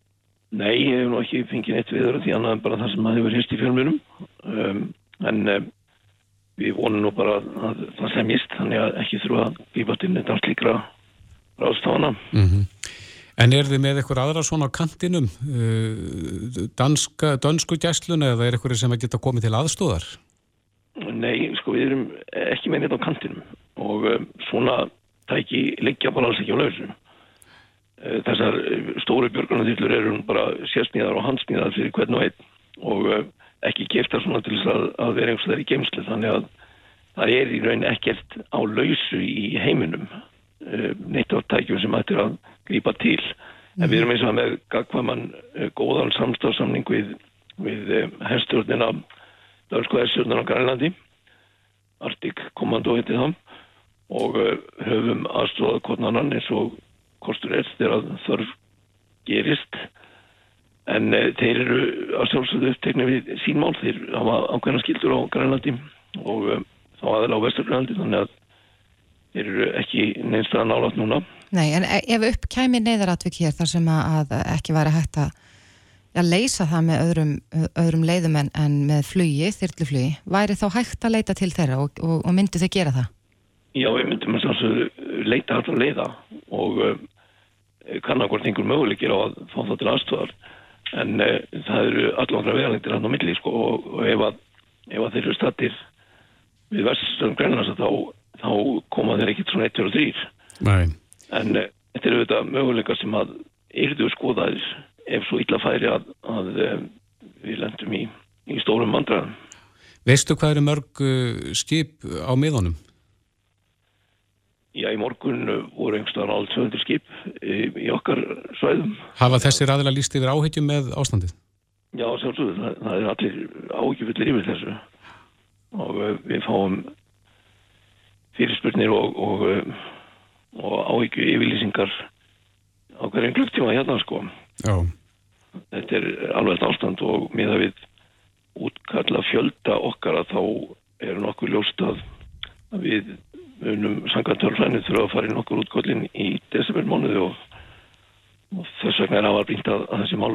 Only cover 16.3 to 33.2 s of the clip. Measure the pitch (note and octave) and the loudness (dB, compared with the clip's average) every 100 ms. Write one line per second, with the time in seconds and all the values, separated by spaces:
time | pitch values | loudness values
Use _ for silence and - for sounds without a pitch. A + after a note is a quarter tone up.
16.3 | F#2 A#2 B2 G#2 - C3 D3 - - D3+ | -6 -8 -6 -6 0 2 2 0 0 0
17.3 | C3+ C#3+ E3 - E3 E3+ E3 - E3 C#3 | 2 2 0 0 0 0 -2 0 0 2
18.3 | A#2 A#2+ A#2+ B2+ A#2 B2 A#2+ A#2+ A#2 C3 | 2 2 0 -2 0 0 0 0 -2 0
19.3 | B2 A2 A2 D#3 - F3 E2 - - _ | 0 2 2 0 0 0 0 -4 -14 _
20.3 | _ _ _ _ _ _ - - A2+ A#2 | _ _ _ _ _ _ -12 -8 -4 -2
21.3 | A#2+ D#3+ - - A#2+ C3 C3+ A2 - - | 0 -2 -4 -2 0 2 0 -2 -8 -10
22.3 | - - B2 - D3+ D3 - E3 D#3 - | -4 -2 -2 0 0 0 -2 -2 -4 -6
23.3 | - - - _ - G#2 G#2 A2 G#2+ - | -10 -16 -20 _ -8 -4 0 2 0 -2
24.3 | - - - B2+ B2 - - _ _ - | -10 -4 0 2 2 -2 -6 _ _ -4
25.3 | C3+ - - - - D#3+ - B2+ B2+ A#2+ | -2 0 0 0 0 0 0 0 2 2
26.3 | G#2 G2+ B2 C#3+ F2+ - - _ - _ | 2 0 2 2 0 -10 -12 _ -20 _
27.3 | _ - - - _ _ - - - - | _ -20 -20 -20 _ _ -14 -4 -2 0
28.3 | - - - - - - A2+ - A#2+ A#2+ | 2 2 2 0 -2 -2 -4 2 2 2
29.3 | - - A#2 G#2+ A2+ G#2+ A#2 G#2+ G#2+ G#2+ | 0 0 2 2 2 2 2 2 0 0
30.3 | G#2+ A2+ A#2 - C3+ - A#2+ G2 G2 A2+ | 0 0 -2 -2 0 0 0 0 0 0
31.3 | C3 - A#2 - - - - - A#2+ - | -2 -2 0 0 0 -2 0 2 2 0
32.3 | - - _ _ - A#2 G2+ G2+ G#2 | -2 -20 _ _ -10 -4 0 2 2